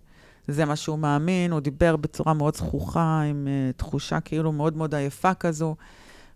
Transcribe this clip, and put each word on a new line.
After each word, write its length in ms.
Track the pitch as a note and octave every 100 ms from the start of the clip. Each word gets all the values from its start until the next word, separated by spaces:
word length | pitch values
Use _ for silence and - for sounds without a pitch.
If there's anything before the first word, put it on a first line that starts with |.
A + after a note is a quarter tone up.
| - - - - -
זה 160 | D3
מה 120 | D3+ D3+
שהוא 220 | - D#3
מאמין. 540 | D3+ C#3+ E3 F#3 F3
הוא 80 | D#3+
דיבר 360 | C#3+ C3+ E3+ D#3
בצורה 380 | D3+ - D#3+
מאוד 220 | D#3 D3 -
זכוכה, 680 | D#3+ C#3 - F3 E3 D#3+
עם, 260 | D3+ D3 C#3
אה, 240 | C#3 C3
תחושה, 480 | B2+ - C#3+ - D3+
כאילו, 320 | - D#3 D#3+
מאוד 240 | D3+ D#3 D#3
מאוד 180 | D#3
עייפה 400 | D3 C#3 - F#3
כזו. 420 | F3+ E3+ D#3 D#3+ D#3 - - - - -